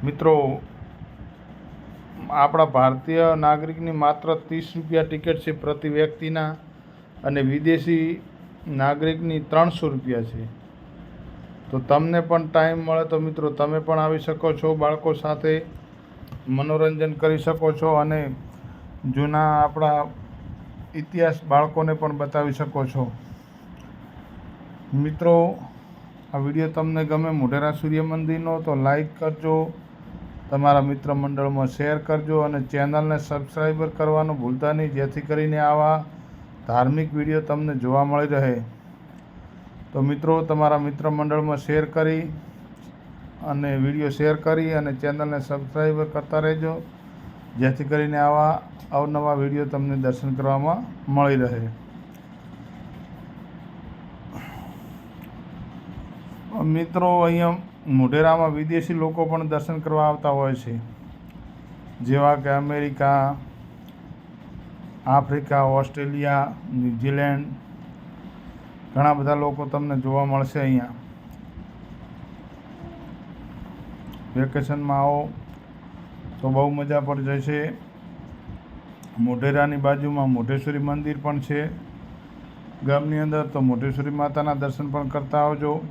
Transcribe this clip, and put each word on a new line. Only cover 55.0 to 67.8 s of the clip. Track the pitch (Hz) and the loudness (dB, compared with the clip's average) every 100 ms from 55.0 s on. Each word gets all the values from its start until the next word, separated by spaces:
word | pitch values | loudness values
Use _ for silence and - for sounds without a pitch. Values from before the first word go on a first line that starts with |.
| - - - - - - - - - - - - - - - 220 | -18 -18 -16 -16 -16 -14 -14 -16 -16 -14 -14 -16 -16 -16 -10 -2
મિત્રો, | 156 160 165 180 180 175 | 2 2 2 2 4 6
અહીંયા | 170 170 170 175 - - - | 4 4 2 0 -6 -14 2
મોઢેરામાં | 131 127 147 160 165 160 | 4 6 6 6 6 4
વિદેશી | 147 156 165 165 | 0 0 0 0
લોકો | 165 160 165 | 0 0 0
પણ | 160 160 160 | 0 0 0
દર્શન | 151 147 160 | -2 -2 -4
કરવા | 156 156 151 | 0 2 4
આવતા | 147 151 | 2 2
હોય | 139 135 | 2 2
છે, | 127 117 117 113 - - - - - - - - - - - | -2 -4 -8 -8 -16 -18 -18 -18 -18 -18 -18 -18 -18 -18 -10
જેવા | 120 139 143 143 | 2 6 6 4
કે | 135 | 2
અમેરિકા, | 139 143 147 147 135 139 139 135 139 - - - - - - - - - - - - - - - - - | 0 2 0 -2 0 4 4 2 -2 -10 -16 -18 -20 -20 -20 -20 -20 -20 -20 -18 -18 -18 -18 -18 -10 4
આફ્રિકા, | 135 139 143 143 143 | 4 4 -2 2 4
ઓસ્ટ્રેલિયા, | 135 135 135 - 143 143 143 143 143 - 208 | 6 4 2 -4 -4 -2 2 2 2 -4 -6
ન્યૂઝીલેન્ડ, | 127 123 117 135 139 143 143 147 135 - - | -2 0 0 0 2 2 0 -4 -12 -16 -18